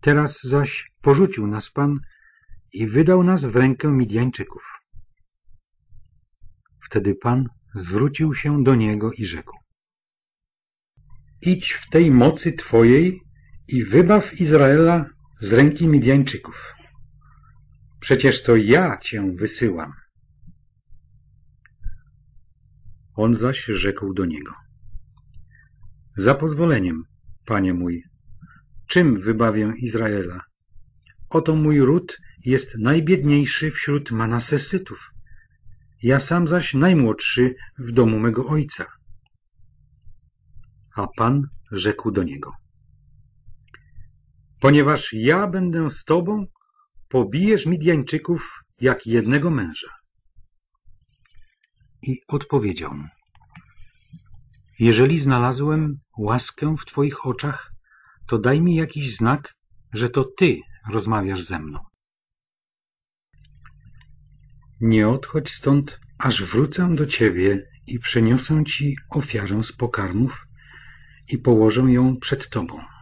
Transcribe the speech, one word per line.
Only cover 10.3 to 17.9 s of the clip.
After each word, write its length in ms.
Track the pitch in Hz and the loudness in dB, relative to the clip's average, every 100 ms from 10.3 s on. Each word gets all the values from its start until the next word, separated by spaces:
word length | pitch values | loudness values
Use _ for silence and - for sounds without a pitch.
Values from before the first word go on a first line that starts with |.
| _ _ _ _ _ _ _ _ - _ _ | _ _ _ _ _ _ _ _ -20 _ _
„Idź 320 | 175 180 - | -2 0 -2
w 160 | - - | -8 0
tej 200 | 160 165 | 4 6
mocy 420 | 127 123 - 165 | 6 6 4 -4
twojej 680 | 156 - 117 117 131 175 185 - _ _ - - | -6 0 4 6 6 4 -2 -14 _ _ -20 -6
i 160 | 127 | -6
wybaw 560 | 101 127 175 208 202 - | 2 4 6 4 2 -4
Izraela 680 | 165 151 139 147 165 170 147 - _ _ | 4 6 6 6 6 4 -2 -12 _ _
z 120 | 101 | 0
ręki 360 | 113 143 147 165 | 6 6 4 2
Midjańczyków. 840 | 147 117 139 135 - - - - - - - - _ - _ _ _ _ _ _ | 4 4 2 2 -4 -14 -20 -20 -20 -20 -20 -20 _ -20 _ _ _ _ _ _